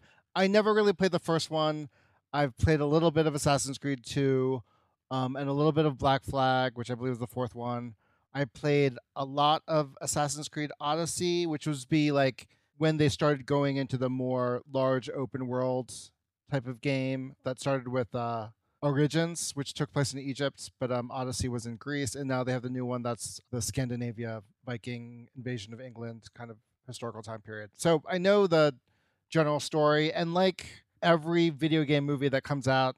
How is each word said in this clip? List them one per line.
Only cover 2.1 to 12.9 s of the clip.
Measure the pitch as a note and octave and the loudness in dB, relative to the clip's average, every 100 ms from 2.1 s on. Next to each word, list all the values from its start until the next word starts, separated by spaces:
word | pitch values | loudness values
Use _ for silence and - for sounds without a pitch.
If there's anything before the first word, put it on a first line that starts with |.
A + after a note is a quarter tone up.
| _ _ | _ _
I've | D3 C#3+ - | 0 0 2
played | D#3+ D#3 | 4 4
a | D3 | 4
little | D#3 E3 | 4 4
bit | D3+ D#3 | 4 2
of | C#3+ | 2
Assassin's | D3+ C#3 B2+ C3+ | 2 2 0 -6
Creed | C#3+ C3 - | -4 -4 -4
two, | D3 C3+ C3 C3 C3 - _ _ _ - | 0 2 4 2 -2 -6 _ _ _ -6
um, | C3 B2+ C3+ | -4 -2 -2
and | C#3 | -2
a | |
little | C#3+ D3+ | 2 2
bit | D3+ D#3 | 4 2
of | B2 | 2
Black | C#3 C3+ | 2 2
Flag, | - C3+ C3 B2+ B2+ A#2+ | 0 0 2 2 0 -2
which | A#2 | -8
I | A#2 | -4
believe | B2+ | -4
was | A#2 | -4
the | A#2+ | -6
fourth | B2+ A#2+ A#2+ | -4 -6 -6
one. | A#2+ A#2+ A#2+ - _ _ _ | -6 -6 -8 -14 _ _ _
I | C#3 C3+ | -6 -6
played | - D3+ C#3+ C#3 A#2+ - C3+ | -2 2 4 2 0 -14 -10
a | C#3 | -6
lot | C#3+ D3 D#3 - | 0 2 2 0
of | D#3 C#3 - | 0 -2 -6
Assassin's | C#3+ D3+ D3 D3 D3 | -4 -2 -2 -4 -10
Creed | D#3 D3 - | -8 -8 -4
Odyssey, | D3 D#3+ D#3+ - F3 F3 E3+ | -2 -2 -2 -2 0 0 0
which | D3+ D#3 | -2 -4
was | C#3 B2 | -4 0
be, | D#3 D3 | 0 2
like, | C#3 C3+ A2+ - _ _ C#3+ | 4 2 0 -14 _ _ -2
when | D#3 | 0